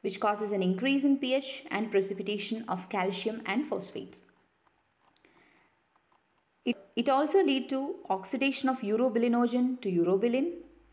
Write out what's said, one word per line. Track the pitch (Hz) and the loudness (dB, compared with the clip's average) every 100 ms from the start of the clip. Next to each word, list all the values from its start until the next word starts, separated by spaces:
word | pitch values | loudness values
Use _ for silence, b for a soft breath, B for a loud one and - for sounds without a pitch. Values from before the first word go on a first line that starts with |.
which | 208 185 | -6 -2
causes | 214 208 214 | 0 0 -2
an | 202 | 0
increase | 185 185 262 277 277 | 2 2 2 2 4
in | 277 | 2
P | 254 262 | 2 0
H | 269 - - | -2 -12 -6
and | 196 220 | -4 0
precipitation | 196 190 196 196 208 - 226 - | 2 0 -2 -4 -4 -4 -6 -4
of | 180 - | -6 -4
calcium | 202 185 185 226 226 - | -2 -2 -2 -4 -6 -2
and | 214 - | -2 -2
phosphates. | 190 - - - - - _ _ _ _ _ _ _ _ _ b b b b b b b _ _ _ _ _ _ _ 247 | -4 -4 -8 -12 -14 -18 _ _ _ _ _ _ _ _ _ b b b b b b b _ _ _ _ _ _ _ -4
It, | 233 - - | -4 -4 -2
it | 240 | 2
also | 269 294 381 | 2 4 4
lead | 320 262 247 | 4 2 0
to | 269 277 - - | -4 -4 -8 -4
oxidation | 190 190 247 269 269 262 | -4 -2 0 0 0 -2
of | 254 | -2
urobilinogen | 202 220 254 220 233 233 240 247 247 247 | 0 2 2 4 2 4 2 2 0 0
to | 196 | 0
urobilin | 175 170 190 233 247 339 - - - _ | 2 4 4 2 2 -2 -4 -16 -20 _